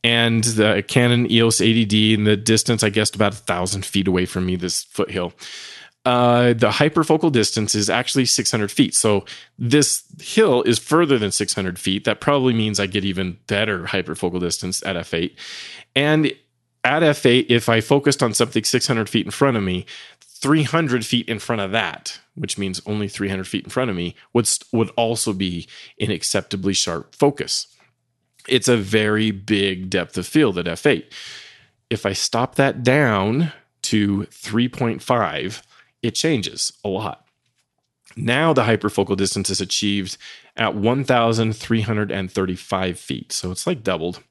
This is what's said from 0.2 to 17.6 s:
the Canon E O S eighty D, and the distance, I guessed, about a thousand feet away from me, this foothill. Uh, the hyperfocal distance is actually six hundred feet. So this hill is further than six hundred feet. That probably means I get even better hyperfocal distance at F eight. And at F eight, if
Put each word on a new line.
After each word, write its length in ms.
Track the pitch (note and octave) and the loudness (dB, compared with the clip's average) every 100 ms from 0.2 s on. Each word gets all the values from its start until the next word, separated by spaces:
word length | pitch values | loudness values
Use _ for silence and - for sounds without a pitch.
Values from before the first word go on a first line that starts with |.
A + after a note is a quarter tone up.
| A#2 A2+ | 2 2
the 420 | A#2 G#2+ G#2+ G2 - | 0 2 4 2 2
Canon 420 | C3 A#2+ A#2+ B2 | 2 4 2 4
E 100 | A2+ | 4
O 80 | A2+ | 4
S 120 | - | 4
eighty 240 | G#2+ A2+ | 2 2
D, 300 | G#2+ G#2+ G#2+ | 2 2 4
and 120 | G#2+ G#2 | 4 2
the 100 | G#2+ | 2
distance, 460 | A2 A2 - A2+ | 2 2 2 0
I 80 | A2 | 0
guessed, 240 | G#2 G#2+ | 0 -2
about 180 | G2 G#2 | 0 -2
a 40 | G#2 | -2
thousand 500 | - F2+ F#2 G2+ F#2 | -4 -2 -2 -4 -4
feet 220 | G2 F#2+ | -2 0
away 180 | F2+ F2+ | 0 0
from 180 | F2+ | -2
me, 120 | F2+ F2+ | -2 -2
this 260 | F2+ - | -4 -6
foothill. 500 | - - - G2 F2 _ - - - - - _ | -8 -4 -4 -4 -6 _ -18 -16 -18 -20 -20 _
Uh, 440 | B2+ B2 B2 A#2+ B2 | 0 2 4 6 4
the 220 | A2+ A2 | 4 2
hyperfocal 600 | G2+ D3 E3+ D#3 D#3 E3 | 4 2 2 2 4 4
distance 460 | B2+ G#2 - G#2 G#2+ | 2 2 0 0 0
is 120 | G#2 | 0
actually 360 | A#2 B2 C#3 | 0 0 0
six 260 | B2 - A2 | 0 0 0
hundred 220 | A#2 G#2 | -2 -2
feet. 220 | - C3+ | 2 2
So 300 | - A2+ G2+ - - - - | 4 2 2 -2 -18 -20 -6
this 460 | A#2+ D3 C#3+ - _ - | 2 4 2 -2 _ -18
hill 440 | - - A3 B2 | -2 2 4 4
is 160 | - A2 | 2 0
further 360 | - D#3 E3 C3 | 2 2 4 2
than 140 | G#2 | 0
six 240 | - G2+ | -2 -2
hundred 240 | - F#2 F2+ | -2 -4 -4
feet. 260 | - G2 | -2 -2
That 160 | A2+ G#2+ | -2 -2
probably 340 | - C#3+ B2+ | 0 2 2
means 260 | A2+ G#2+ G#2 | 2 0 -2
I 60 | G2 | -2
get 180 | G2 | -2
even 340 | G2 F2+ F#2 F2+ - | -2 -2 -4 -6 -4
better 380 | G2+ A2 F#2+ | -2 -2 -4
hyperfocal 560 | E2+ G2 D#2+ D#2+ F2+ F2+ | -2 -4 -4 -4 -4 -2
distance 420 | F2 - F2+ F#2+ | -4 -4 -6 -6
at 120 | G2 F2 | -4 -6
F 180 | E2 | -4
eight. 240 | E2 F2 - - - - - - | -4 -4 -8 -16 -16 -16 -20 -6
And 380 | C3+ D3 D#3 D3+ - _ _ _ _ | 0 2 2 2 -4 _ _ _ _
at 200 | B2 D3 | 0 4
F 220 | D#3+ C#3+ | 2 4
eight, 260 | C3 B2 - | 4 4 4
if 180 | A#2+ | 2